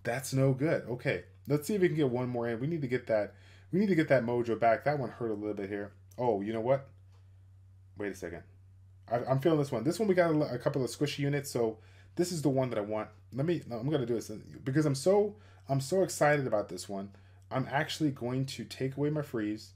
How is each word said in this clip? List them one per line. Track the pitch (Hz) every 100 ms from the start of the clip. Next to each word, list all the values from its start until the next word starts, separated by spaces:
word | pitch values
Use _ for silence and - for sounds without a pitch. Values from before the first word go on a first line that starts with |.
That's | 117 123 -
no | 135 135
good. | 135 156 117 -
Okay, | 123 143 92 - - -
let's | 147 -
see | 208
if |
we | 180
can | 151
get | 135
one | 120 127
more | 120 117
in. | 113
We | 139
need | 170
to | 131
get | 127 -
that. | 110 101 - - - -
We | 170
need | 208
to | 165
get | 151
that | 131 113
mojo | 120 117 110
back. | 117 110 139
That | 147
one | 117
hurt | - 117
a | 104
little | 104
bit | 101 98
here. | 101 101 - - -
Oh, | 123 101
you | 104
know | 113
what? | 113 135 - - - - - - - - - - - -
Wait | 101
a | 92
second. | 87 85 - - - - - - -
I, | 123 123
I'm | 135
feeling | 170 156
this | 139
one. | 117
This | 123 175
one | -
we | 180
got | 170
a, | 151 143 131
a |
couple | 147 135
of | 123
squishy | - 143 -
units, | 143 143 139
so | 127 113 110 - - - -
this | 175
is | 170
the | 147
one | 131 131
that | 110
I |
want. | 101 107 107 - -
Let | 117 156
me, | 160 -
no, | 117
I'm | 131
gonna | 151 117
do | 117
this | - 107 - -
because | - 135 151
I'm | 135
so, | 185 202 208 - - - -
I'm | 135
so | - 185
excited | 180 - 147 147 127
about | 107 101
this | 92 -
one. | 98 98 - - - -
I'm | 127 113
actually | 135 151 - 151
going | 135 120 131 135
to | - 110
take | - 135 135
away | 147
my | 151
freeze. | 139 117 107 107 -